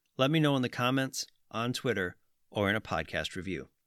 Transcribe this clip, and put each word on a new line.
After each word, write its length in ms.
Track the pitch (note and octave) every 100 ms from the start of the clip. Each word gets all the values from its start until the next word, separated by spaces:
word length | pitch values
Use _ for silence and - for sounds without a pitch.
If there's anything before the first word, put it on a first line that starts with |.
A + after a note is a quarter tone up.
| _ -
Let 120 | C3+
me 80 | D#3+
know 160 | D3+ C3+
in 60 |
the 60 | B2
comments, 580 | - B2 C3+ C3 - - _ -
on 220 | A2 A#2+
Twitter, 440 | B2+ B2+ G2+ F2 - _ _ _
or 180 | G#2+ G2
in 80 | G#2
a 40 |
podcast 520 | - E2 D#2+ D#2+ D#2
review. 340 | F#2+ F2+ D2+ B1+ _